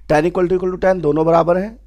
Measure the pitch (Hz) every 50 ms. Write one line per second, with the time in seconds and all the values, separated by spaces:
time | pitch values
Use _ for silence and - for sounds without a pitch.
0 | - - 151 151 156 180 175 185 180 170 185 180 185 185 185 170 - 185 190 185
1 | 156 147 147 156 160 165 165 165 165 160 175 185 190 220 220 - -